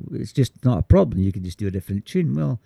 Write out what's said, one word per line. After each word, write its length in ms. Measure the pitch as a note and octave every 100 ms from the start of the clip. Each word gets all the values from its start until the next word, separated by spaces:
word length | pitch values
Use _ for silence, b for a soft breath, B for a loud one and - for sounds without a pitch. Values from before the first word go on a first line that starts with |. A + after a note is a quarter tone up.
| -
It's 200 | - -
just 320 | - B2 -
not 140 | B2+ G#2
a 40 |
problem. 380 | - F#3+ E3+ F#2+
You 120 | F#2+
can 100 | F#2+
just 160 | F2+ -
do 80 | G2
a 40 |
different 360 | F#2 - G2+ -
tune. 280 | F3+ D#3+
Well, 260 | C#3+ D3 B2